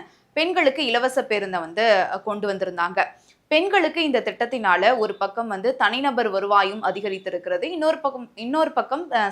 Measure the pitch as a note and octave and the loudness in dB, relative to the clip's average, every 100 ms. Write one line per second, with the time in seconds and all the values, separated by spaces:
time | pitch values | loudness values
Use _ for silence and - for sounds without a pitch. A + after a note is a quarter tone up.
0 | - _ _ - E4 F4+ D4 C4+ C4+ A#3 | -6 _ _ -2 0 2 2 2 0 2
1 | C4 C4+ - G#3 G3 F3+ E3 E3+ A3+ G3+ | 2 0 0 -2 -2 -4 -4 0 4 4
2 | F3 F#3+ A3 G#3 G3+ F#3+ F#3 F3 F3 F#3 | 2 -2 -6 -4 -4 -2 -4 -2 -2 0
3 | - - _ _ _ D#4 F#4+ G4+ D#4 D#4 | -2 -2 _ _ _ 2 4 2 2 0
4 | D#4 B3 A3 F#3+ A#3 B3+ G#3 F3+ G3+ B3+ | 0 0 -2 -4 -4 -2 2 4 4 4
5 | G#3+ G3+ G3 G#3 A#3 G3 A3 C4 G#3 A#3+ | 0 -2 -4 -4 -6 -2 -2 2 0 2
6 | C#4+ A#3+ A3 F#3+ G3+ G3+ G3 G#3+ F#3 G#3 | 0 0 0 0 2 4 4 0 -4 -2
7 | G#3 F#3+ F#3+ F3+ F3+ F3+ D4 E4+ D#4 D#4+ | -4 -6 -6 -8 -4 -4 -4 -2 0 0
8 | C#4+ C4 A#3+ - A#3 D4+ D#4 - A3 C#4 | -2 -6 -12 -10 -4 0 0 0 -2 -4
9 | E4+ A#3+ G#3 | -2 -2 -2